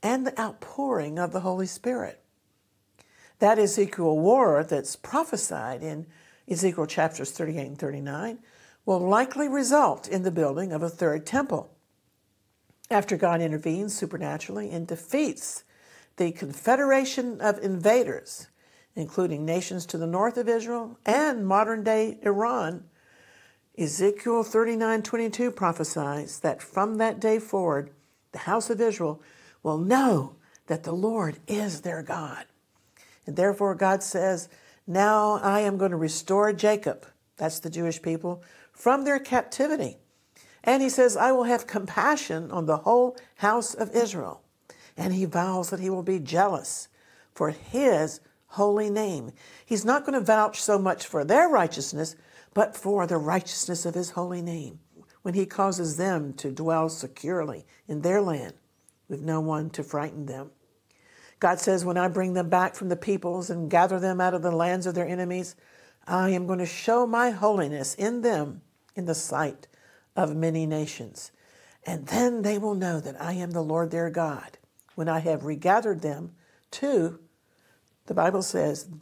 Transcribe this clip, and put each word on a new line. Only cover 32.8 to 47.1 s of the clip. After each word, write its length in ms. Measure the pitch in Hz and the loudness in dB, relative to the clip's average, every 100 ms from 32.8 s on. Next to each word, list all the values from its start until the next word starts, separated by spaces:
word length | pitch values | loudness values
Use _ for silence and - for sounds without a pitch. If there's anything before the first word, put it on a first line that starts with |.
| _ _ - _ - | _ _ -20 _ -6
And 100 | 151 | 2
therefore 380 | 196 202 202 | 2 2 0
God 280 | 180 190 196 | 2 2 2
says, 460 | 196 185 190 175 - - _ _ - | 0 0 0 0 -6 -20 _ _ -2
"Now 480 | 180 208 214 208 | 4 6 6 4
I 260 | 214 196 202 | 2 2 2
am 180 | 208 196 | 2 2
going 140 | 190 | 0
to 40 | 170 | 0
restore 560 | 160 160 - 196 208 | -2 -4 0 4 4
Jacob," 540 | 180 208 208 156 - - _ _ - | 4 2 2 0 -6 -10 _ _ -6
that's 240 | 160 160 | -6 -4
the 100 | 165 | -8
Jewish 320 | 170 170 165 | -4 -4 -2
people, 400 | 170 165 175 175 - - - | -4 -4 -4 -8 -12 -20 -20
"from 320 | - 240 277 | -2 2 2
their 160 | 277 277 | 2 0
captivity." 800 | 277 254 - - 294 302 127 - _ _ _ _ - _ | 2 0 0 -2 0 0 -4 -8 _ _ _ _ -20 _
And 180 | - 269 | 2 4
he 60 | 269 | 2
says, 280 | 269 247 202 | 4 4 6
"I 160 | 240 | 4
will 120 | 262 | 4
have 220 | 240 240 - | 4 0 0
compassion 840 | 208 190 - 185 302 - 160 156 | -6 -2 2 2 2 -2 -6 -4
on 160 | 180 156 | -4 0
the 120 | 151 | 2
whole 380 | 190 240 247 254 - - | 4 4 4 -2 -16 0
house 360 | 202 233 - | 2 2 -2
of 220 | - 214 | -6 -2
Israel." 480 | 226 226 185 95 - _ _ _ - - - | 0 0 -2 -8 -10 _ _ _ -20 -20 -6
And 180 | 185 | -2
he 120 | 185 185 | 0 0
vows 440 | 175 185 185 175 | 0 0 -2 -4
that 100 | 185 | -4
he 100 | 190 | -4
will 120 | 185 | -4
be 160 | 180 185 | -2 -2
jealous 720 | 131 165 196 160 - - - _ _ | 0 2 2 2 -6 -10 -12 _ _